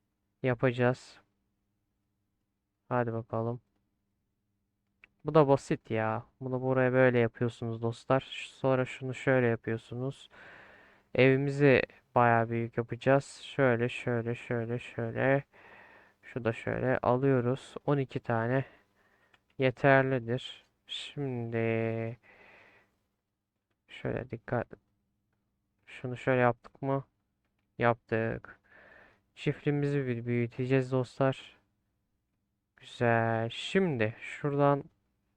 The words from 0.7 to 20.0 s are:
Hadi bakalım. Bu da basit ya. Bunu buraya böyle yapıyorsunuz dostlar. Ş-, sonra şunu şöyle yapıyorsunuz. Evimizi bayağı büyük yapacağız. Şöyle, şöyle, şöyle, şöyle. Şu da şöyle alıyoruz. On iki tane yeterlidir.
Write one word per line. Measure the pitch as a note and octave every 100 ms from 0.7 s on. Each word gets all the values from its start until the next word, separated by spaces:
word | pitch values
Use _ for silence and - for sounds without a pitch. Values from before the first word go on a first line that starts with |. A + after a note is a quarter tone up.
| A#2+ B2 C3 - - _ _ _ _ _ _ _ _ _ _ _ _ _ _ _ _ -
Hadi | B2 A#2
bakalım. | A2+ A2+ A2+ A2+ A#2+ - _ _ _ _ _ _ _ _ _ _ _ _ _ - _
Bu | D3
da | D#3 C#3
basit | C#3 - D#3+ -
ya. | A2+ A2 A2 - _
Bunu | C3 B2+
buraya | C3 C3 B2+
böyle | B2+ C3 A#2+
yapıyorsunuz | A#2 - A#2+ - A#2 A2+
dostlar. | A#2 A2+ - C3+
Ş-, | - - -
sonra | - C3+ C3
şunu | B2+ - C3
şöyle | B2+ - C3 A#2+
yapıyorsunuz. | A2+ - A2+ - A#2+ C3 - - - - - - - - _ _
Evimizi | - C3 C3+ C#3+ C#3 C#3+ B2 - - _
bayağı | B2 A#2+ A#2 A#2
büyük | A#2 A#2 -
yapacağız. | A#2 A#2 C3 C#3 - -
Şöyle, | - - C3+ A#2 A#2+
şöyle, | - - A#2+ A#2
şöyle, | A#2+ - A#2+ A2+ A#2+
şöyle. | - - A2+ A#2 B2+ C#3 - - - - - - _ _
Şu | - B2+
da | A#2
şöyle | A#2 A2+ A2+ B2 C3
alıyoruz. | - B2 C#3 C3 A#2+ C3 - - -
On | C#3+
iki | C3 -
tane | - A2+ A2+ C3+ - - _ _ _ _ _ _ _ -
yeterlidir. | C3 - C#3+ C3+